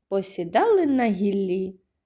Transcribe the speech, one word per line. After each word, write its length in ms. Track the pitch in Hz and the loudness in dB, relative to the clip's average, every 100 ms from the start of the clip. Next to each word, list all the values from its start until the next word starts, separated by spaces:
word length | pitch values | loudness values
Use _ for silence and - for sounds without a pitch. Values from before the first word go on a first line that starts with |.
| - | -4
посідали 800 | 196 190 - 175 214 440 403 311 | -4 -4 -8 -2 2 4 2 2
на 200 | 262 233 | 2 0
гіллі, 680 | 185 202 196 190 185 190 - _ _ | 0 0 0 -2 -2 -4 -10 _ _